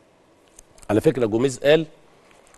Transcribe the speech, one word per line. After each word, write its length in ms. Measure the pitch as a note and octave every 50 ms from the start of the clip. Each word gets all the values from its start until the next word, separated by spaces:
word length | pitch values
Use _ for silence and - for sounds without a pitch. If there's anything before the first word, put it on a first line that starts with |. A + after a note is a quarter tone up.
| _ _ _ _ _ _ _ _ _ _ _ - - _ _ _ - -
على 120 | G#2 G#2+
فكره 240 | - D#3+ A#2+ B2+ A#2+
جوميز 340 | G#2+ G2+ A2+ B2+ C#3 B2+ A#2+
قال 260 | - C#3 D#3 D#3+ D#3+ - - - - _ _ _ _ _ _ _ _ _ _